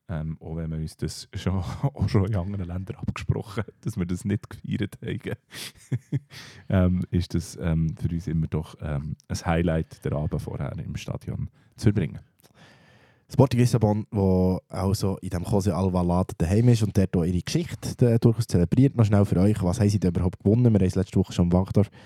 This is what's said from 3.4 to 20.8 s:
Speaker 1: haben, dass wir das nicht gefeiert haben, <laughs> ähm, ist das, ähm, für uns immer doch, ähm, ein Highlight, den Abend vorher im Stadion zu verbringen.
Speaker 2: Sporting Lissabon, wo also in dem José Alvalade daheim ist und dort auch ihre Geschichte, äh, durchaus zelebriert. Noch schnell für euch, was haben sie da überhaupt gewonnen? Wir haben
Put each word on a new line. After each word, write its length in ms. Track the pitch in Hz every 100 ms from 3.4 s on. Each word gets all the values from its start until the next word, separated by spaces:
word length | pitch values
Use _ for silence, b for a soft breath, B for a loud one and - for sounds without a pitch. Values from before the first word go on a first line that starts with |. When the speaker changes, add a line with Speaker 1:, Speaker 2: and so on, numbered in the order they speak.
| - -
Speaker 1:
haben, 100 | 101 -
dass 140 | 113 101
wir 100 | 87
das 200 | 90 101
nicht 240 | 101 -
gefeiert 480 | - - 104 101 -
haben, 360 | - 95 - - _ B B B B 127 - 143 - B B B -
<laughs> 0 |
ähm, 360 | 98 90 90 -
ist 240 | 90 85
das, 240 | 85 - -
ähm, 340 | 85 80 80 -
für 120 | -
uns 180 | 85 87
immer 200 | 80 80
doch, 280 | 78 76 -
ähm, 340 | 80 73 76 - -
ein 160 | 87 -
Highlight, 580 | 82 85 80 78 -
den 100 | -
Abend 280 | 71 78 76
vorher 320 | - - 69 -
im 200 | - -
Stadion 520 | - - - - - b b -
zu 80 | 214
verbringen. 340 | 202 80 - - _ _ b b b b b b b _
Speaker 2:
Sporting 300 | - 135 120
Lissabon, 440 | 120 120 107 104 104
wo 480 | 104 95 92 92 92 -
also 500 | 90 95 101 98 98
in 80 | 90
dem 140 | 87
José 280 | 85 104 95
Alvalade 640 | 82 95 90 87 87 92 -
daheim 300 | 80 104 123
ist 160 | 113
und 120 | 107 -
dort 200 | 92 92
auch 80 |
ihre 180 | 85 90
Geschichte, 720 | - 165 170 - - - 123
äh, 80 | 117
durchaus 260 | 120 113 -
zelebriert. 500 | 90 87 123 139 120
Noch 100 | 104
schnell 200 | 104 101
für 140 | -
euch, 240 | 101 107
was 160 | 90 -
haben 100 | 104
sie 100 | 101
da 100 | 90
überhaupt 340 | 87 87 -
gewonnen? 220 | 101 113 123
Wir 140 |
haben 60 | 104